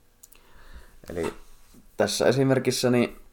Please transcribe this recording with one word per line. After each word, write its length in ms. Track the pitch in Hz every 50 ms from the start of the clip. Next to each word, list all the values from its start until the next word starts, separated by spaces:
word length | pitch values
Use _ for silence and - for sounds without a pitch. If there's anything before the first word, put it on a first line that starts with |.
| _ _ _ _ - - - - - - - - - - - - - - - - - -
Eli 240 | - 87 80 - - - - - - - - - - - - - - -
tässä 280 | 104 101 - - -
esimerkissä, 640 | 87 127 135 135 135 131 127 123 127 123 - - 123
niin 300 | 123 123 117 - - - - -